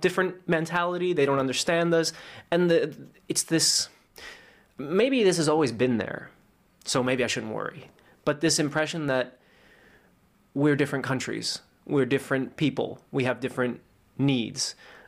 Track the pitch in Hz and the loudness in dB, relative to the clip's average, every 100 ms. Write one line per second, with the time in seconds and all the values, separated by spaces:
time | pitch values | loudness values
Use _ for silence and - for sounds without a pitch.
0 | 180 180 185 180 - 165 160 175 175 180 | 0 2 0 -2 0 0 0 0 -2 0
1 | 180 160 139 139 131 127 - 170 170 165 | 0 2 2 2 0 0 0 2 4 2
2 | 160 - - - - 170 175 165 147 - | 2 -4 -12 -20 -2 2 4 4 2 -4
3 | - - - - - 165 - - - - | -18 -12 -6 -4 0 2 2 0 -2 -10
4 | _ - - - - _ _ - 139 185 | _ -20 -20 -20 -20 _ _ -12 -2 0
5 | 262 262 196 165 151 156 139 113 127 113 | 2 2 2 2 2 2 2 2 0 0
6 | - - - - _ _ _ _ - 135 | -2 -8 -12 -20 _ _ _ _ -4 -2
7 | 127 127 117 - 110 110 - - - _ | 0 0 -2 -4 -6 -6 -8 -10 -18 _
8 | _ _ - 147 165 156 151 156 156 170 | _ _ -2 0 2 2 0 0 -2 -2
9 | 143 131 123 - _ _ _ _ - _ | 0 0 -2 -8 _ _ _ _ -20 _
10 | _ _ _ _ _ 139 147 143 143 139 | _ _ _ _ _ 0 2 2 0 -2
11 | 127 131 123 110 117 - - _ - 143 | -2 -4 -4 -6 -6 -8 -12 _ -2 0
12 | 123 135 - 135 131 - 151 143 117 - | 2 0 0 -4 -4 -2 0 0 -4 -6
13 | _ 143 127 120 131 - 123 - - _ | _ -2 0 -2 -4 -2 -4 -4 -14 _
14 | _ - 139 131 110 143 - - - - | _ -2 2 2 -2 -6 -8 -10 -20 -20